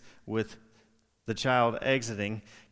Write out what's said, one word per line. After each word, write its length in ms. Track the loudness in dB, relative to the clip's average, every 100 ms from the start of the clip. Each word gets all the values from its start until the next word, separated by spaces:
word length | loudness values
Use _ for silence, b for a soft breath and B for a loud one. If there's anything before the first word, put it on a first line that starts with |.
| B B B
with 320 | -2 -4 -6 -20 b b b _ _ -6
the 80 |
child 440 | -2 2 4 4 2
exiting 600 | 0 0 0 -4 -4 -4 -10 B B